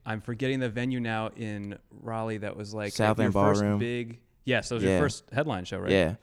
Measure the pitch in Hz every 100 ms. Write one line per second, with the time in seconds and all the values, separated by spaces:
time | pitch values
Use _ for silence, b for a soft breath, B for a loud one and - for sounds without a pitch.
0 | - 110 110 110 131 131 127 110 123 127
1 | 117 110 110 - 110 104 101 101 _ 104
2 | 117 113 113 107 104 - 104 107 104 -
3 | 107 110 104 98 101 101 104 104 117 120
4 | 117 117 _ _ - 117 - 117 95 92
5 | 139 - - 123 156 95 90 95 92 95
6 | 82 113